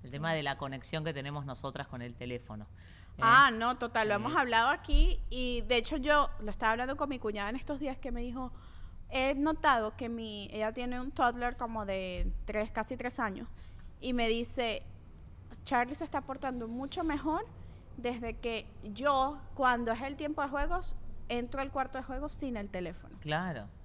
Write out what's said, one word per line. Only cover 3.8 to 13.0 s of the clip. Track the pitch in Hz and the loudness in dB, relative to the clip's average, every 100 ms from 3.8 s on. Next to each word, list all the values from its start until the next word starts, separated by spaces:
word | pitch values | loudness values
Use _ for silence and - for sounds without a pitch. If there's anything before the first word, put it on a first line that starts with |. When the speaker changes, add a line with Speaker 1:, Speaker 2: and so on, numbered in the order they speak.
| 233 233 214 | 0 2 4
Speaker 2:
lo | |
Speaker 1:
Eh. | 202 | 2
Speaker 2:
hemos | 233 320 | 4 2
hablado | 254 226 240 | 6 6 6
aquí | 294 - 302 330 339 - | 2 6 8 8 6 0
y | 254 247 240 | -2 0 0
de | 214 240 | 4 2
hecho | 233 294 | 4 0
yo | 285 294 277 - | 6 6 6 0
lo | 214 | -4
estaba | - 220 | 0 2
hablando | 226 254 285 | 2 0 0
con | 285 | -2
mi | 254 | -2
cuñada | 214 208 202 | -2 -2 -4
en | 262 | -4
estos | - 285 | -4 -4
días | 285 262 | -4 -4
que | 262 | -4
me | 240 | -4
dijo, | 240 240 254 - - - - - - | -4 -4 -6 -8 -14 -12 -12 -12 -4
"He | 262 269 | 2 2
notado | 277 302 311 302 247 214 - | 4 2 4 4 6 2 -4
que | 233 | -6
mi, | 233 226 208 196 | -4 -6 -8 -8
ella | 214 214 | -2 -2
tiene | 233 247 247 | -2 -4 -4
un | 254 | -4
toddler | 311 247 240 240 247 | 2 2 4 -2 -2
como | 240 226 196 | -4 -4 -2
de | 190 185 180 175 - | -2 -2 0 0 0
tres, | - 214 214 | -2 -2 0
casi | - 214 | -2 -4
tres | 247 | -4